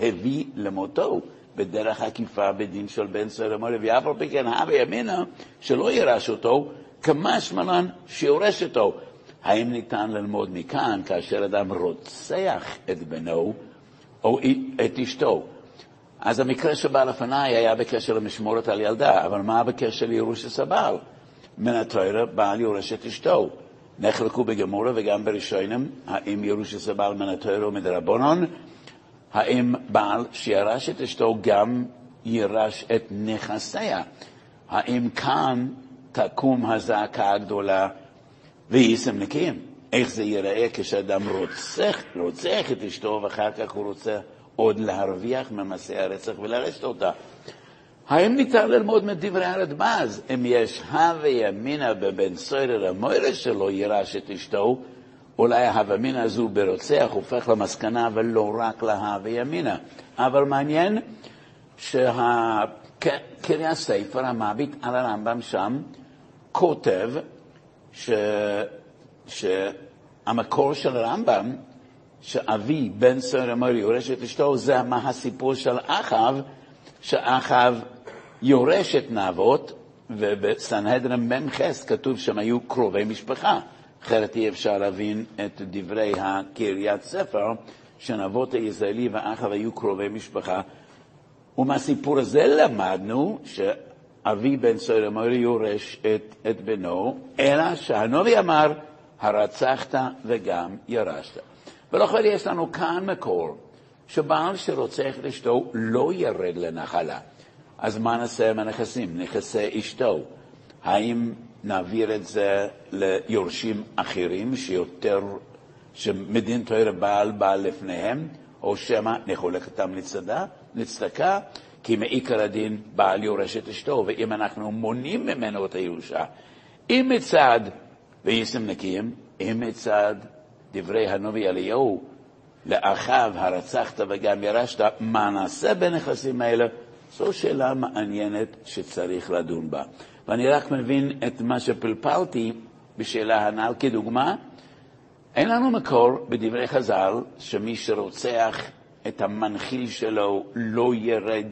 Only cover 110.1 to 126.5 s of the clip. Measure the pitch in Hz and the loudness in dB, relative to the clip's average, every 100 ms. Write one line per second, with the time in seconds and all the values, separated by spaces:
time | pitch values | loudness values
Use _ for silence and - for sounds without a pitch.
110.1 | 82 - - - - - - 90 101 117 | 0 -4 -16 -20 -20 -20 -8 0 2 2
111.1 | 117 117 - - - 104 95 90 113 107 | 0 -2 -6 -14 -12 -4 -4 -2 0 0
112.1 | 107 85 104 101 98 101 - - 95 95 | 0 -2 0 2 2 0 -6 -8 -2 0
113.1 | 95 - 110 87 - 113 104 107 - - | 0 0 0 0 -4 -4 -4 -6 -6 -4
114.1 | 95 87 92 117 127 - 92 87 - 110 | -2 -2 -2 -4 -4 -2 -2 -2 -2 0
115.1 | 98 101 101 - - - - - - 110 | 0 -2 -10 -14 -20 -20 -20 -20 -8 -4
116.1 | 95 95 117 107 120 104 110 110 90 101 | -4 -2 -2 0 -2 0 2 2 2 0
117.1 | 101 104 107 98 98 98 92 95 87 101 | 2 2 2 2 2 0 -6 -8 -4 -4
118.1 | 139 160 - - - 95 101 - 113 110 | -4 -6 -14 -20 -8 -4 -4 0 0 0
119.1 | 113 - 90 90 90 87 - 95 95 90 | -2 -4 -4 -2 -4 -6 -6 -4 -6 -8
120.1 | 101 90 131 196 - - 113 117 - - | -8 -4 -4 -4 -10 -14 -10 -8 -6 -6
121.1 | - 170 196 - - - - - 110 113 | -2 0 0 -4 -18 -20 -10 -2 -2 0
122.1 | 127 123 110 107 107 107 107 - - 98 | -2 0 0 0 0 -4 -6 -6 2 2
123.1 | 98 107 104 107 110 110 104 - 135 98 | 2 0 -2 -2 -4 -8 -10 -2 0 0
124.1 | 117 110 107 104 - 107 110 110 123 139 | -2 -2 -2 -4 -4 -8 -4 -4 -4 -4
125.1 | 220 - - 110 101 95 90 90 82 - | -4 -4 -4 -4 -4 -4 -2 -4 -6 -6
126.1 | 80 80 - - | -6 -6 -10 -20